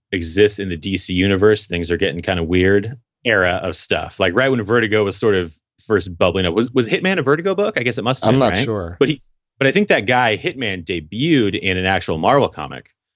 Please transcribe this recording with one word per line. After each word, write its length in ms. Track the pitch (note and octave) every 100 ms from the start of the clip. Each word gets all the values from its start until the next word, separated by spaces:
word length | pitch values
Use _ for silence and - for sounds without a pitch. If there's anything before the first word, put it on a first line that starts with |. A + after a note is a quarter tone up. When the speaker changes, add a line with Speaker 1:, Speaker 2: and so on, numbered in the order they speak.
| -
Speaker 1:
exists 480 | F#2+ E2 F2+ G#2 G#2
in 100 | F#2+
the 80 | E2
D 200 | G2+ F#2
C 160 | -
universe. 540 | F2+ G2 F#2+ G#2+ G#2 -
Things 240 | F2 E2
are 60 | E2+
getting 240 | F#2 E2+
kinda 220 | F2+ F2
weird" 540 | E2 F2+ F#2+ G2+ G#2+ C3+ _ _ A#2+
era 260 | G2+ F2+ F2+
of 120 | F2+ -
stuff. 440 | - E2 - -
Like, 140 | F#2
right 160 | G2 C3+
when 120 | B2
Vertigo 400 | G2+ A#2+ A2 G#2+ G2+
was 100 | F#2
sort 200 | A2+ F#2+
of 200 | E2+ - _ _ -
first 300 | G2+ F#2 E2+
bubbling 280 | F#2 F#2+ F2+
up. 80 |
Was, 160 | F#2 A#2+
was 180 | C3 A2
Hitman 300 | E3 F#3 F#3
a 20 |
Vertigo 340 | C3+ D#3 F#3+ F#3+
book? 220 | G#3 C#3
I 40 |
guess 140 | A#2+ A#2+
it 60 |
must 180 | A#2 C3
have 60 | G#2+
Speaker 2:
I'm 40 |
Speaker 1:
been, 60 | C3
Speaker 2:
not 140 | A#2+
Speaker 1:
right? 120 | F#2 A#2
Speaker 2:
sure. 320 | G#2+ E2+ F#2+
Speaker 1:
But 80 | C#3+
he, 120 | D3 _ _ _ -
but 80 | C3+
I 40 |
think 160 | F#3+ G3+
that 140 | D#3 G2+
guy 300 | B2+ A#2+ G2+
Hitman 460 | E3+ C3 A2 F#2
debuted 760 | E2 F2 D2+ A2 D#3+ C#3+ G2+ G2+
in 200 | G2 F#2
an 80 | F#2
actual 320 | F#2+ - D#2+
Marvel 320 | G2 C#3 G2+
comic, 400 | - C#2 C2 - _ _